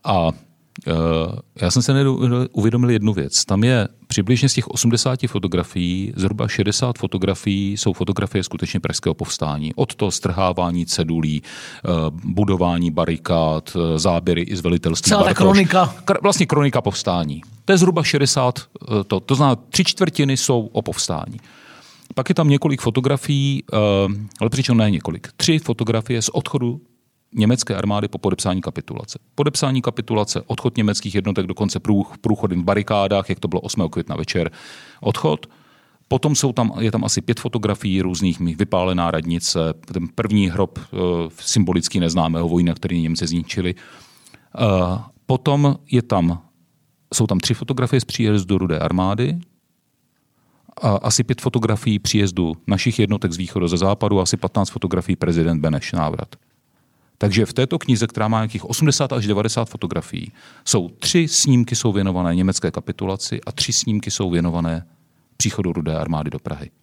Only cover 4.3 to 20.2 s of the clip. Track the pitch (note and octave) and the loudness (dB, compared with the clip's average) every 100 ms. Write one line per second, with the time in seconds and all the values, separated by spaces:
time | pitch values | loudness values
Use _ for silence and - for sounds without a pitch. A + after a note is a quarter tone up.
4.3 | B2 C3+ - - - A#2 A#2 C3 B2+ A#2+ | 2 4 0 -2 0 2 2 0 -2 -2
5.3 | - F2+ F2 F2 F#2 F2 F2+ G2+ - F#2+ | -2 0 0 -2 -2 -2 -2 -4 -2 -2
6.3 | G#2+ A2+ - G2+ - B2+ A#2+ A#2 F#2+ F#2 | 0 -2 0 0 0 -2 -2 -4 -2 -2
7.3 | F#2+ - G2 G2 G2+ G#2+ F2+ F#2 F#2+ G2 | -2 -2 -2 -2 -2 -2 0 -2 -2 -2
8.3 | G2 F2+ - - - D#2+ - - D#2+ - | -2 -4 -6 -4 -4 -4 -4 -4 -4 -6
9.3 | - D#2 D2 D2+ - B2 - G2+ - F#2+ | -4 -4 -4 -6 -4 -4 -2 -2 -2 -4
10.3 | F2+ F#2 F2+ F2 F2 E2 - E2 E2 D#2 | 0 0 0 -2 -2 -2 -2 -2 0 0
11.3 | D2+ - - - - - E2+ D#2 D#2+ G2 | -2 -6 -16 -16 -10 -2 0 -2 -4 -4
12.3 | F#2+ G#2 F#2 F2 E2+ E2+ D#2+ E2 E2 - | 0 2 2 2 2 0 0 -2 -2 0
13.3 | E2+ D#2+ D#2 - F2+ E2 D#2 F2 E2+ E2+ | 2 2 0 -4 -2 0 2 2 2 0
14.3 | E2+ E2 F#2 E2+ F2 E2 E2 - G#3 C3 | 0 -2 -4 0 0 0 0 2 4 4
15.3 | - F#3+ G3 F3 F#3 E3 - - G3 G3 | 6 6 6 6 4 2 0 -2 2 2
16.3 | F#3+ F3 D3 C#3+ B2+ G#2 - - F2+ D#2 | 2 2 2 2 2 -2 -2 -2 0 -2
17.3 | D2 - - - F#3+ F3+ E3 - D3 C3+ | -6 -12 -10 2 6 6 4 2 2 2
18.3 | - B2+ - - - - G#2+ F#2+ F#2+ - | 4 2 0 -12 -18 -2 -2 0 -2 0
19.3 | C3+ C#3+ A#2+ - - F#3 - F3 - | 4 4 2 0 0 0 2 0 2